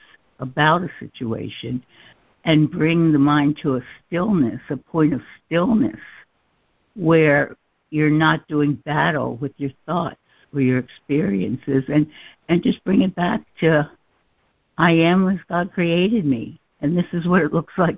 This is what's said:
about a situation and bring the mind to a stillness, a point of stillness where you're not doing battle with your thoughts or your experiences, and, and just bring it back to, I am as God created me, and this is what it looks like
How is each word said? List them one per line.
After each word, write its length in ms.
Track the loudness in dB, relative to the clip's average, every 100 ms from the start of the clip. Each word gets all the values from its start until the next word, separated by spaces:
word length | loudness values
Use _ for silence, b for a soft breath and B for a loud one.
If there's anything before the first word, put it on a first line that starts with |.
| _ _ _ -14
about 440 | -8 0 2 2
a 60 | -2 -12
situation 840 | -16 -10 -8 -6 -8 -12 -8 -8 -10 b b b _ _
and 280 | 0 2 2
bring 400 | 0 0 2 2
the 80 | 4
mind 400 | 4 2 0 -2
to 140 | -4 -4
a 60 | -6 -20 -8
stillness, 540 | -4 0 0 0 -4 -8
a 80 | -10
point 360 | -6 0 0
of 80 | 0 -8 -20 -4
stillness 540 | -2 2 0 0 -6 -18 -20 -20 _ _ _ _ _ _ -4
where 600 | 2 4 4 2 -2 -8 _ _ -8
you're 200 | -2 2
not 380 | 2 2 0 -2
doing 260 | -2 0 -2 -4
battle 500 | -2 -2 -2 -4 -6
with 140 | -10 -8
your 140 | -10 -10 -8
thoughts 320 | -6 -6 -10 _ b b
or 80 | -2
your 180 | 0 0
experiences, 1040 | -4 -12 -4 -2 -2 -2 -4 -6 -2 -2 0
and, 200 | 0 0 B B B -2
and 120 | 0
just 220 | 0 -2
bring 200 | 0 0
it 120 | 0 0
back 260 | -2 -2 -8 -2
to, 300 | 2 2 0 -8 _ _ _ _ _ _ _ 0
I 140 | 2
am 380 | 4 4 2 2
as 100 | -2 -4
God 240 | -6 -4
created 540 | -2 0 0 0 0 0
me, 340 | -2 -6 -16 _ -6
and 160 | -2 -2
this 80 | -2
is 120 | -4 0
what 160 | 2
it 120 | 2
looks 200 | -2 -4 -2
like 200 | -2